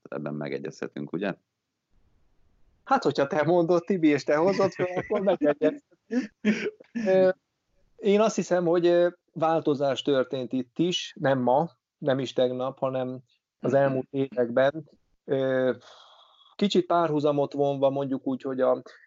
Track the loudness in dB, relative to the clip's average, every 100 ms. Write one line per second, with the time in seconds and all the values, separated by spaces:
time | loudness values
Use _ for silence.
0 | -16 -12 -10 -8 -8 -8 -10 -12 -12 -12
1 | -10 -8 -8 -10 _ _ _ _ _ _
2 | _ _ _ _ _ _ _ _ -2 0
3 | 2 0 0 0 2 2 4 2 0 2
4 | 2 2 2 2 2 2 0 0 -4 -4
5 | -4 -2 0 0 0 0 0 -2 -10 _
6 | _ -6 -6 _ -2 -2 -4 -10 -12 -6
7 | 0 4 2 0 _ _ _ _ _ -6
8 | 0 2 2 0 0 0 2 2 4 4
9 | 2 -2 _ -4 0 0 0 0 0 -2
10 | 0 0 0 -4 -4 -6 -4 -2 -2 -2
11 | -6 -4 0 0 2 0 0 -8 _ _
12 | -2 -2 -2 -2 -2 -2 -6 -6 -6 -4
13 | -6 -10 -16 _ _ _ -2 2 2 0
14 | -4 -4 -4 -2 -2 0 0 -2 -10 _
15 | _ _ -6 -4 0 0 0 -2 -10 -20
16 | -20 _ _ _ _ -4 0 0 2 0
17 | 0 0 0 0 0 0 -2 2 0 0
18 | -4 -4 -4 -6 -6 0 0 0 -4 -20